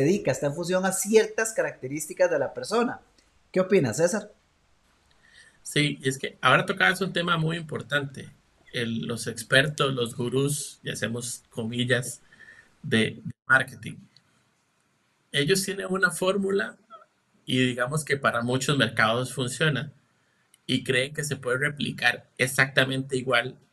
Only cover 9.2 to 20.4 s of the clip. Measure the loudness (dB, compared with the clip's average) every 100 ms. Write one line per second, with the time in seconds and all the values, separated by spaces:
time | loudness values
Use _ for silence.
9.2 | -6 -10 2 4 4 2 0 0 -4 -4
10.2 | -2 0 0 0 -6 -12 -10 -6 -4 -4
11.2 | -8 -10 _ -8 -6 -2 0 0 0 -10
12.2 | _ -20 -20 -20 -20 _ 0 2 2 -2
13.2 | -12 -10 2 2 2 -8 -14 -14 -18 _
14.2 | _ _ _ _ _ _ _ _ _ _
15.2 | _ -2 2 2 0 -4 -4 0 0 0
16.2 | 0 0 0 0 -2 -8 _ -20 -20 _
17.2 | _ _ -2 2 2 0 -2 -2 -2 0
18.2 | 0 0 0 0 2 2 2 2 2 2
19.2 | -2 -4 -4 0 0 0 -4 -12 _ _
20.2 | _ _